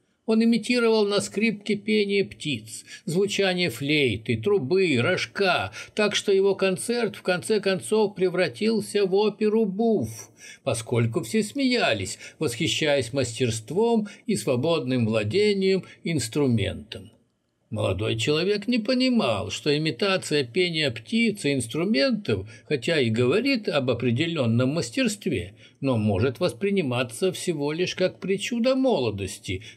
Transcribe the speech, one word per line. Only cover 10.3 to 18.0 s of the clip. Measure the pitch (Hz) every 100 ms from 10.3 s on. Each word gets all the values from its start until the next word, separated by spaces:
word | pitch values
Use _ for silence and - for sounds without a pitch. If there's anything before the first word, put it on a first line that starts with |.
| - - -
поскольку | - 117 113 117 117 113
все | 156 220
смеялись, | 208 277 269 240 170 110 92 - - -
восхищаясь | 156 - 160 - 156 143 127
мастерством | 139 127 113 127 110 - 170 233 233 208 - -
и | 196
свободным | - 123 156 165 127 127 110
владением | 110 104 175 214 196 190 190 - - -
инструментом. | 160 117 156 139 113 92 82 76 98 92 - _ _ _ _ _
Молодой | 110 101 90